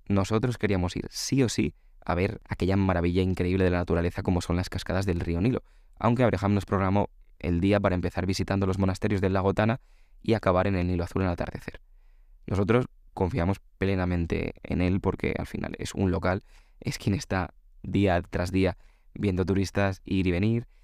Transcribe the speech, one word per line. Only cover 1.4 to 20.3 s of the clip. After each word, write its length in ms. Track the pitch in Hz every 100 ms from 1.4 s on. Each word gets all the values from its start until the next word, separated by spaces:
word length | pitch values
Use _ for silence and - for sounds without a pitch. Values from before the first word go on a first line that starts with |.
o 60 | 120
sí 260 | - 78 - - -
a 100 | -
ver 260 | 87 95 - -
aquella 280 | - 90 98
maravilla 460 | 95 87 87 90
increíble 420 | 92 90 90 95
de 60 | 92
la 80 | 87
naturaleza 440 | 85 85 87 -
como 180 | 98 87
son 160 | - 87
las 140 | 90
cascadas 360 | 78 - 92 98
del 140 | 85
río 200 | 80 85
Nilo, 220 | 110 117 - - - -
aunque 260 | 110 120
Abraham 300 | 120 92 101
nos 100 | 101
programó 460 | - 98 95 101 - - - -
el 220 | - 85
día 180 | 95 104
para 140 | 98
empezar 320 | 90 90 - 92
visitando 400 | 92 - 98 95
los 120 | 92
monasterios 420 | 95 90 107 98
del 140 | 95
lago 200 | 98 95
Tana 260 | 95 107 123 - - - -
y 120 | -
acabar 320 | 110 - 90 98
en 80 |
el 120 | 95 87
Nilo 180 | 90
Azul 180 | 85 95
al 80 | 92
atardecer. 500 | 87 - - - - - - - - - - -
Nosotros 400 | 95 101 117 - - -
confiamos 440 | - 92 - 85 98 - -
plenamente 760 | 95 95 90 87 85 82 82 -
en 180 | - 82
él 200 | 90 95
porque 340 | 95 87 - -
al 80 | -
final 280 | - - -
es 160 | -
un 160 | - 95
local, 320 | 87 92 95 - - - -
es 180 | - -
quien 160 | -
está 400 | 190 - 95 87 - - -
día 380 | - 98 98 87
tras 280 | 87 87 90
día 280 | 92 92 - - _ -
viendo 300 | - 101 92
turistas 560 | 92 98 95 - 98 95
ir 220 | - 95
y 40 | 92